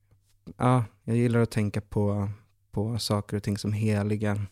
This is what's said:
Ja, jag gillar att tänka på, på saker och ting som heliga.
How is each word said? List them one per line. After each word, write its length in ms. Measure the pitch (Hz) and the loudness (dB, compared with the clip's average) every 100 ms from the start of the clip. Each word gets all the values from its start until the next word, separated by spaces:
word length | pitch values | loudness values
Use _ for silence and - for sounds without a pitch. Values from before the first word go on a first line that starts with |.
| _ _ _ _ - - | _ _ _ _ -14 0
Ja, 280 | 131 127 107 _ | 2 4 0 _
jag 120 | - 117 | -2 2
gillar 220 | 120 117 | 4 4
att 120 | 117 | 2
tänka 300 | - 104 104 | 0 -2 -2
på, 480 | - - 104 104 101 104 _ _ _ | -4 0 0 0 -2 -6 _ _ _
på 280 | - 107 117 | -6 -4 -4
saker 380 | - 104 - 104 | -2 -2 -2 -4
och 60 | |
ting 140 | - 101 | -4 -4
som 160 | 104 | -2
heliga. 720 | 104 107 104 104 104 107 101 101 | -2 0 0 0 -2 -2 -2 -6